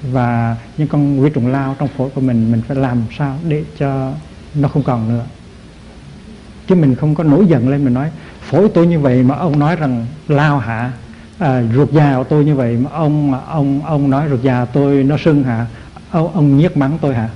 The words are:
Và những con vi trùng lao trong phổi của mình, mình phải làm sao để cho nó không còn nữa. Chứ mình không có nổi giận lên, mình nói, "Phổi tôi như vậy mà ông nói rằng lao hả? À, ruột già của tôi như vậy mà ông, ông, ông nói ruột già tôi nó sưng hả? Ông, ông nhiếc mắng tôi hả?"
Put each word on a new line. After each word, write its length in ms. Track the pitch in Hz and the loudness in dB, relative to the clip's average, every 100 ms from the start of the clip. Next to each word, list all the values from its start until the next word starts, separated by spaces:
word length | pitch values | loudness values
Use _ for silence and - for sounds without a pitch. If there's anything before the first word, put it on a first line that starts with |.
| 139 | -2
Và 460 | 127 120 117 117 117 - - | -2 0 0 -2 -4 -10 -4
những 100 | 131 | -2
con 340 | 151 143 139 | 2 2 2
vi 80 | 143 | 2
trùng 180 | 143 120 | 2 -2
lao 280 | 135 135 135 | -2 -4 -4
trong 80 | 139 | -6
phổi 220 | - 135 | -4 -6
của 120 | 135 | -2
mình, 300 | 131 120 113 | 0 2 2
mình 100 | 117 113 | 0 -2
phải 100 | 135 | -2
làm 260 | 135 123 113 - | 0 -2 -4 -4
sao 220 | 143 135 170 | -6 -4 -4
để 160 | 151 156 - | -4 -6 -4
cho 340 | 139 135 131 151 - - - 147 | -4 -2 -6 -8 -14 -20 -10 -2
nó 120 | 139 | 0
không 160 | - | 0
còn 260 | 123 120 110 | 0 -2 0
nữa. 160 | 117 117 - - - - - - - - - - - - - - | -2 -6 -14 -20 -20 -20 -20 -20 -20 -20 -20 -20 -20 -20 -20 -2
Chứ 80 | 185 | 2
mình 200 | 147 123 | 2 0
không 200 | 151 147 | 0 0
có 80 | |
nổi 220 | 139 143 202 | 2 4 4
giận 220 | 143 123 | 4 2
lên, 160 | 143 139 | 0 0
mình 80 | |
nói, 160 | 123 151 - - - | 0 -4 -8 -20 -18
"Phổi 280 | - 143 208 | -2 2 2
tôi 140 | 175 170 | 4 2
như 120 | 170 | 2
vậy 240 | 139 123 | 2 4
mà 120 | 127 143 | 4 2
ông 240 | 175 147 | 0 2
nói 160 | 147 175 | 0 0
rằng 300 | 151 123 117 151 - | -2 -2 -6 -10 -2
lao 320 | 143 151 143 | 2 2 0
hả? 320 | 113 113 123 127 - - - - | -2 -6 -6 -8 -16 -20 -20 -4
À, 240 | 160 131 117 120 | 0 0 2 2
ruột 160 | 143 | 2
già 260 | 143 143 131 | 4 4 2
của 60 | |
tôi 220 | 127 151 147 | 0 2 2
như 100 | 139 | 2
vậy 220 | 120 117 | 0 0
mà 120 | 135 | -2
ông, 560 | 151 151 151 143 131 - | -2 0 0 0 -2 -4
ông, 380 | 160 143 139 151 | -2 0 -2 -2
ông 240 | 151 143 | 0 2
nói 200 | 135 156 | 0 0
ruột 120 | 131 | 0
già 240 | 131 123 123 | 0 0 0
tôi 380 | 147 139 139 | 0 2 4
nó 140 | 135 147 | 2 2
sưng 260 | 170 147 | 2 2
hả? 220 | 131 117 117 - - - - | 2 -2 -4 -8 -20 -20 -6
Ông, 220 | 175 165 | -2 -2
ông 240 | 180 147 139 | 2 4 4
nhiếc 200 | 175 160 | 4 2
mắng 200 | 139 160 | 0 0
tôi 140 | 143 120 | -2 -2
hả?" 140 | 113 | -4